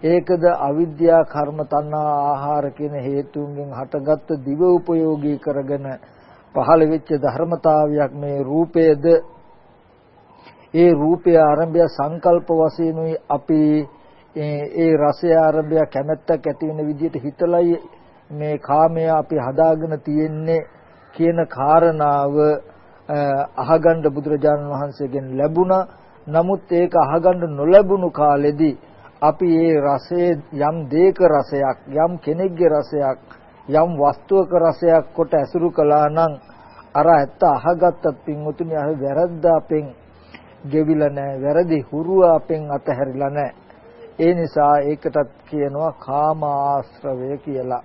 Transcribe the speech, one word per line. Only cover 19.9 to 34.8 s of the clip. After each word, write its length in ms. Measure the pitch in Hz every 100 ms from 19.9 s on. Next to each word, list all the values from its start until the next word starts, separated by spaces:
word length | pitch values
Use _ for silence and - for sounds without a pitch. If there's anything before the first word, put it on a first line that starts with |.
| 156
තියෙන්නේ 680 | - 151 156 156 160 165 156 - _ _ _
කියන 260 | - 165 170 160
කාරණාව, 880 | - 139 160 170 156 147 143 139 147 151 147 - - - - -
අ, 80 | 147 143 139 143 -
අහගන්න 440 | 131 165 160 165 151
බුදුරජාණන් 680 | 139 147 147 151 147 147
වහන්සේගෙන් 560 | 139 143 135 139 135 131
ලැබුණා. 560 | 131 147 160 180 190 180 - - - -
නමුත් 440 | 156 175 190 -
ඒක 220 | 170 175 180
අහගන්න 600 | 139 165 175 180 170 143
නොලැබුණු 540 | 147 190 196 196 180
කාලෙදී 640 | - 147 143 143 147 160 127 - - - _
අපි 300 | 147 156 180 165
ඒ 220 | 165 156
රසයේ 580 | 143 139 - 175 175 165 - 143
යම් 220 | 147 165 143
දේක 320 | 147 190 185
රසයක්, 580 | 180 151 135 139 135 127 -
යම් 200 | 143 165 175
කෙනෙක්ගේ 520 | - 160 190 170 170
රසයක්, 500 | 151 139 151 139 131 - - - - -
යම් 220 | 147 165
වස්තුවක 580 | 165 143 - - 196 180
රසයක් 520 | 175 165 147